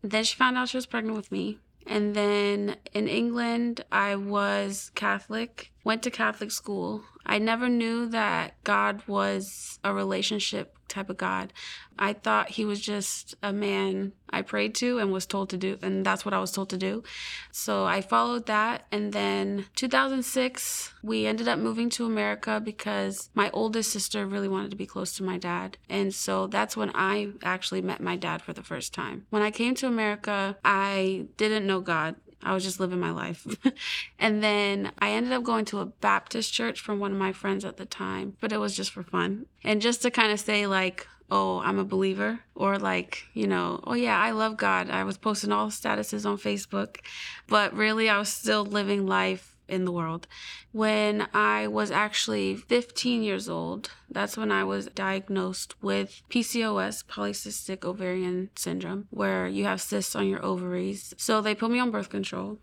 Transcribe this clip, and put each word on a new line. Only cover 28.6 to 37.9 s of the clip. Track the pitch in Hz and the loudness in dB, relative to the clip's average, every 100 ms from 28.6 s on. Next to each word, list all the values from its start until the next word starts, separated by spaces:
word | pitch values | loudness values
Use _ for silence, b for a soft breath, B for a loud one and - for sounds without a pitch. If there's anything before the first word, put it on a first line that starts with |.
first | - - - | -8 -8 -6
time. | - - - - | -6 -6 -8 -2
When | 214 | 2
I | 214 | 2
came | 208 233 254 | 2 0 2
to | 262 | 0
America, | 233 214 208 208 202 196 196 | 2 0 0 -2 0 0 2
I | - 196 196 196 190 190 - - | 4 4 4 2 2 0 -6 0
didn't | 214 220 196 | 2 4 2
know | 190 | 0
God. | 185 165 156 160 - - | 2 0 0 -4 -16 -8
I | - | 0
was | 190 | 0
just | 190 185 | 0 -2
living | 185 180 | 0 0
my | 170 | 0
life. | 170 - 170 - 214 | -2 -4 -6 -8 2
<laughs> | 269 B B B B - | 2 B B B B 0
And | 220 214 | 2 4
then | 214 208 202 196 196 - | 4 4 2 0 -2 0
I | 208 | 0
ended | 214 240 | 2 0
up | 254 | 0
going | 240 226 208 | 2 0 0
to | 196 | -4
a | 190 | -6
Baptist | - 208 196 - 233 220 | 0 2 2 0 -4 -2
church | - 233 - | 0 -2 -4
from | - 202 | -4 -2
one | 202 | -2
of | 196 | 0
my | 190 | -2
friends | 190 202 196 | -2 -2 -2
at | 196 - | -4 -10
the | |
time, | 190 | -12